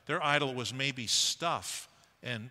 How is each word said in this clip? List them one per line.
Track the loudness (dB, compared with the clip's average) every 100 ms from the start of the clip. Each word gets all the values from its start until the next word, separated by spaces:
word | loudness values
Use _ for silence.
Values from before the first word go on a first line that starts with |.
| -2
Their | 0
idol | 4 4 4
was | 0 -2
maybe | -2 -2 -2 0
stuff | 2 2 2 0 0 -2 -8 -10 _ -20 _
and | -8 -6 -8